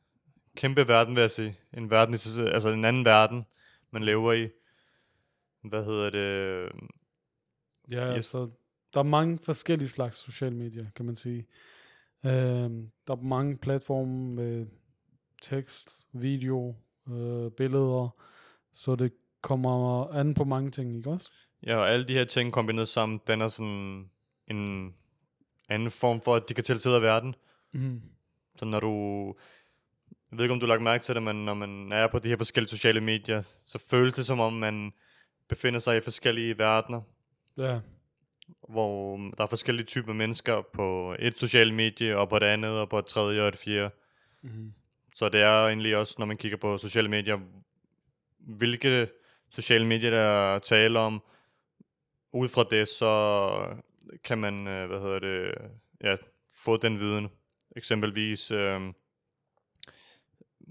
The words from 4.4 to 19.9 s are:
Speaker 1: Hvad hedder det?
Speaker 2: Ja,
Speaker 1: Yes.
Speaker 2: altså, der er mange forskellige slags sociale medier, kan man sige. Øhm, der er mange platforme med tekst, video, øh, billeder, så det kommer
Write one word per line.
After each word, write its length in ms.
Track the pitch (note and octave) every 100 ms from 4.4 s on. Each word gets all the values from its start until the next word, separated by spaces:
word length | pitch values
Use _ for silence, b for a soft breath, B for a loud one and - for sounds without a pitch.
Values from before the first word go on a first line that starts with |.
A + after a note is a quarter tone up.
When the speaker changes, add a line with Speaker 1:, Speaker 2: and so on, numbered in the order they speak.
| A2 - _ _ _ _ _ _ _ _ _ _
Speaker 1:
Hvad 220 | G#2 G#2+
hedder 260 | G#2 G#2+ G#2
det? 600 | G2+ G2+ G2 F#2+ F#2 F2+ - - - _ _ _ _ _ _ _ _ -
Speaker 2:
Ja, 180 | A#2+ B2+
Speaker 1:
Yes. 60 |
Speaker 2:
altså, 360 | B2 - B2+ A#2+ A#2 _ _ _
der 60 | C#3+
er 40 |
mange 340 | C#3+ D3+ E3 E3
forskellige 500 | - D3+ - D#3+ C3+
slags 300 | - A#2+ -
sociale 360 | - - C3 A#2+
medier, 300 | A#2 A2+ G#2+ -
kan 100 | A#2+
man 100 | A2+
sige. 300 | B2 A#2+ A2 b b b b b b b
Øhm, 640 | C3 B2+ B2+ B2 A#2+ A2+ A2+ _ -
der 60 | B2
er 60 |
mange 340 | C3 B2+ C#3+ C3+
platforme 800 | C#3 C3+ - C3+ C3 C3 B2+
med 320 | A#2+ A#2+ A#2 G#2+ - _ _ _ _ _ _
tekst, 640 | - C3+ C3 - - - _
video, 640 | B2 C3 C3+ C3 C3 B2 A2+ _ _ B2+
øh, 420 | A#2+ A#2+ A#2+ A#2
billeder, 580 | A#2 C3 C#3 C3 B2+ A#2+ - b b b b b
så 240 | - C3+ B2
det 160 | B2 - _ _
kommer 640 | - C3 B2+ B2+ B2